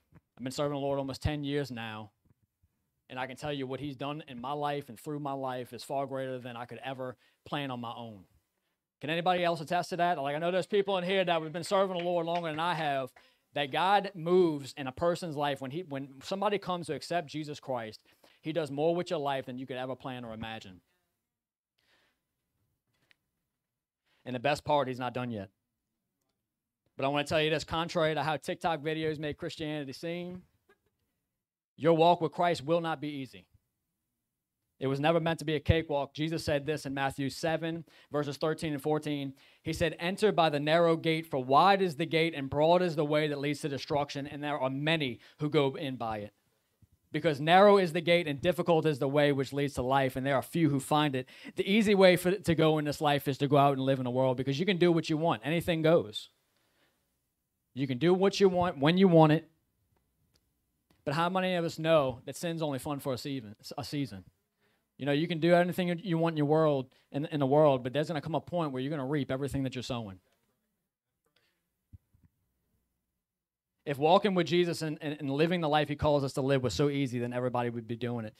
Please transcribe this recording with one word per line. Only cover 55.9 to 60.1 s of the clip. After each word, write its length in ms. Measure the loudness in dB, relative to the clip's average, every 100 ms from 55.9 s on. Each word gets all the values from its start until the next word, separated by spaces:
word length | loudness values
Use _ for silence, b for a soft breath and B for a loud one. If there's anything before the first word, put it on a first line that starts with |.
| 4 2 -8 -14 _ _ _ _ _ _ _ _ _ _ _ _ _ _
You 140 | -6 -4
can 100 | 0
do 160 | 2
what 240 | 4 4 4
you 100 | 4
want 300 | 4 -2 2
when 180 | 2 6
you 120 | 8
want 240 | 10 8
it. 180 | 6 0 _ _ _ _ _ _